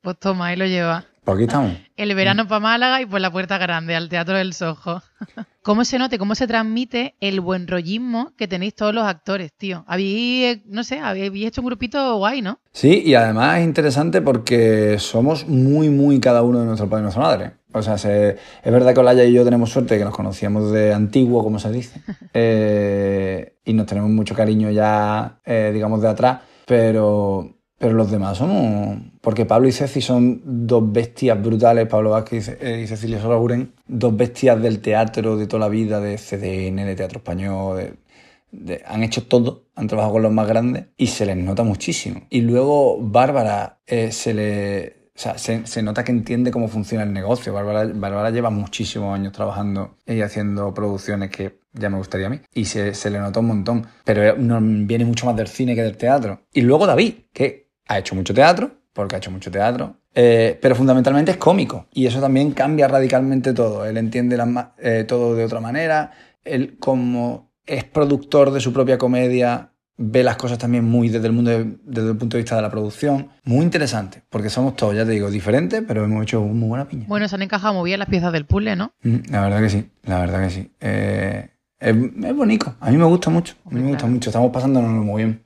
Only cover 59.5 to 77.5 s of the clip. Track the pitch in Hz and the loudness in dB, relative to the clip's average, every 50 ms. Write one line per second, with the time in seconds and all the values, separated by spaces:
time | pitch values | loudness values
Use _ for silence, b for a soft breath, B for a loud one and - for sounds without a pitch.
59.5 | 92 98 104 113 123 123 127 - - _ _ _ _ 127 123 120 117 113 113 110 | -4 0 0 0 0 -2 -8 -10 -12 _ _ _ _ 4 6 6 6 6 4 2
60.5 | - - - 131 127 117 131 135 127 131 120 135 139 143 156 175 180 - - 151 | 0 2 2 2 4 4 4 4 4 4 4 4 4 2 2 2 0 2 4 4
61.5 | - 196 170 113 - - - _ _ 139 127 123 113 131 139 135 131 131 143 151 | 4 4 0 -2 -6 -12 -14 _ _ 0 0 0 2 0 0 2 4 4 2 2
62.5 | 135 - 131 143 156 147 139 131 135 135 135 123 131 127 131 135 135 131 120 135 | 0 0 0 0 4 4 4 4 4 2 2 4 2 2 2 2 0 0 0 0
63.5 | 123 117 117 110 107 104 101 110 110 113 113 110 113 127 123 123 123 120 117 120 | 0 2 0 0 0 -4 -4 -4 -2 -2 -2 -2 -2 0 0 0 0 0 0 0
64.5 | 123 123 123 - _ - - 120 113 113 113 117 127 123 120 117 117 113 113 113 | -2 -4 -6 -8 _ -6 -2 0 0 0 0 0 0 0 2 2 2 0 0 -2
65.5 | 113 113 113 113 123 151 165 160 156 151 151 B B B B B B B _ - | -2 -6 -6 -6 -4 -2 0 0 0 0 -2 B B B B B B B _ -4
66.5 | 147 127 135 - - _ - 135 131 127 123 123 123 120 120 120 120 - _ _ | -4 -4 -4 -4 -8 _ -2 -2 0 0 0 -2 -2 -2 -2 -4 -6 -8 _ _
67.5 | _ _ _ - 151 131 - - _ 156 147 143 143 - - - - 147 139 139 | _ _ _ -6 -6 -6 -6 -4 _ 0 2 2 2 0 -2 2 4 6 6 6
68.5 | 135 135 113 127 120 135 131 127 131 123 131 123 127 123 127 123 127 123 123 120 | 4 0 -2 0 0 0 2 2 2 2 2 0 2 2 2 0 2 2 2 0
69.5 | 120 - - _ _ _ _ _ _ - 123 107 113 127 127 123 110 - - 123 | 0 -4 -8 _ _ _ _ _ _ -8 -6 0 2 4 4 4 0 -2 -4 -6
70.5 | 120 117 - 117 120 120 113 113 117 120 117 113 110 117 110 113 113 120 120 117 | -6 -4 -2 0 0 2 2 2 2 2 2 2 0 0 0 0 2 2 2 2
71.5 | 117 113 113 110 104 - _ 147 127 113 110 113 110 107 120 117 113 120 113 - | 2 0 -2 -4 -8 -12 _ -8 -6 -4 -2 -2 -2 -2 -4 -4 -2 -4 -2 -2
72.5 | 113 113 107 104 104 110 107 107 - - 147 147 143 139 139 - _ _ _ 123 | -2 -2 -2 -2 -4 -6 -6 -6 -6 -4 -2 0 0 -2 -4 -8 _ _ _ 0
73.5 | 117 135 165 175 175 170 147 120 123 110 101 95 - - _ _ - 110 104 110 | 2 2 2 2 2 0 -2 -2 -4 -6 -8 -8 -14 -20 _ _ -8 -6 -6 -4
74.5 | - 127 127 135 127 - - 107 101 107 110 113 110 104 101 101 101 107 87 104 | -2 -2 -2 -2 -2 0 -2 0 0 0 0 0 0 -2 -2 -2 -4 -4 -2 0
75.5 | 113 139 170 180 220 220 220 220 113 110 107 107 107 107 110 110 - 113 104 104 | 0 0 0 0 -4 -4 -4 -4 -4 -2 0 0 -2 -2 -2 -2 -2 -2 -2 0
76.5 | 110 117 117 113 117 131 139 139 - 131 110 143 208 208 208 - 190 190 196 190 | -2 -2 -2 -2 -2 -4 -6 -8 -10 -12 -8 -4 -4 -4 -2 -4 -4 -6 -6 -4